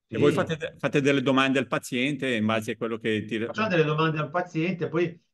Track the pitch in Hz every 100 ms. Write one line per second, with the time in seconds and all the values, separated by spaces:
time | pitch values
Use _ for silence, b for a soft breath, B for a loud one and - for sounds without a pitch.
0 | - 110 143 190 175 156 156 - 139 151
1 | 139 139 135 131 135 135 127 156 - 127
2 | 135 139 131 113 107 113 113 110 117 113
3 | 117 107 107 113 117 - 220 165 151 151
4 | 160 156 147 175 180 160 170 180 143 165
5 | 175 - _